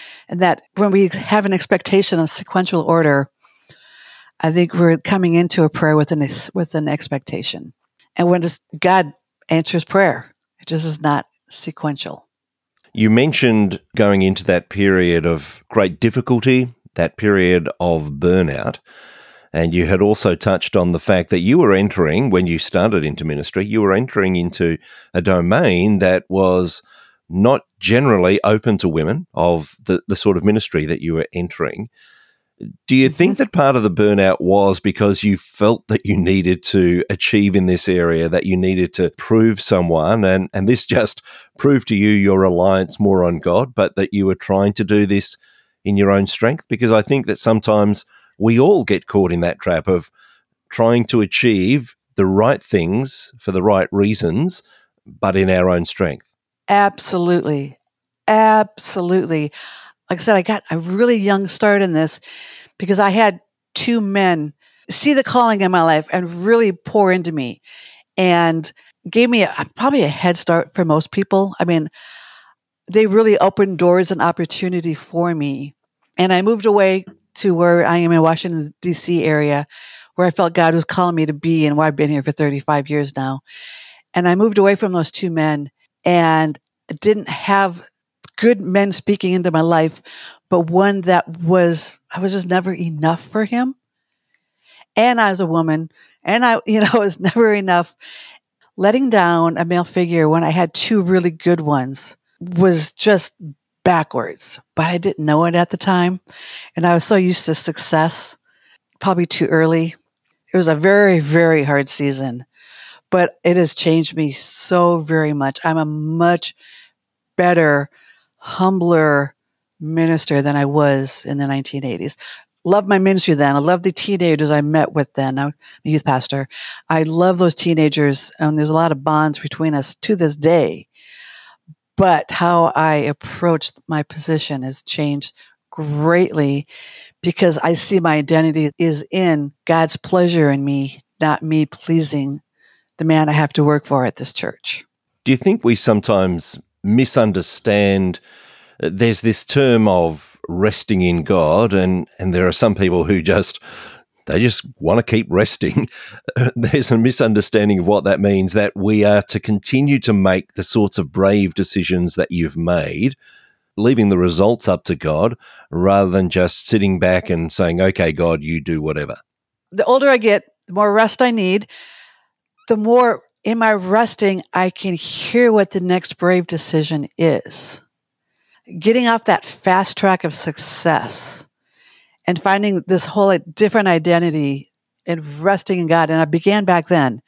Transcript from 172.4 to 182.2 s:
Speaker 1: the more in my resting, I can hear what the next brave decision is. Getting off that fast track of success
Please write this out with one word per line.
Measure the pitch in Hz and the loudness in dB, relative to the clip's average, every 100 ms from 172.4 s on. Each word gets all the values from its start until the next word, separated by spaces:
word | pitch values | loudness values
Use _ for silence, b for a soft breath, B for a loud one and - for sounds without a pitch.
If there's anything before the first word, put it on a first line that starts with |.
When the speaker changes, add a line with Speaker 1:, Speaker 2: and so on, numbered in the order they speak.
| _ _ - | _ _ -4
Speaker 1:
the | 214 | -2
more | 214 240 240 - - _ | 2 2 2 0 -8 _
in | 214 226 | -6 0
my | 220 | 0
resting, | 208 185 214 226 - 196 190 - | 0 0 0 0 0 -2 -2 -4
I | 185 185 | -2 -2
can | - 196 | -4 -6
hear | 170 - - - 240 240 | -6 -8 -8 -2 2 4
what | 214 196 | 4 0
the | 196 | -2
next | 180 180 - | -2 -2 -2
brave | - 175 180 175 | -2 0 0 -2
decision | 165 - 160 151 156 139 - | -6 -2 -2 -2 -6 -8 0
is. | 165 131 - - - - _ _ _ _ _ _ _ _ - 175 | 0 0 -4 -10 -10 -12 _ _ _ _ _ _ _ _ -18 -4
Getting | 196 240 240 | 0 2 2
off | 226 - | 0 0
that | 180 | -2
fast | - - 190 185 202 - | -4 -4 2 2 0 0
track | 196 185 | 0 0
of | 160 | -2
success | - 165 - - - 170 151 - - - - - _ b b b b b b | -6 -6 -8 -8 -4 0 -2 -2 -8 -8 -12 -18 _ b b b b b b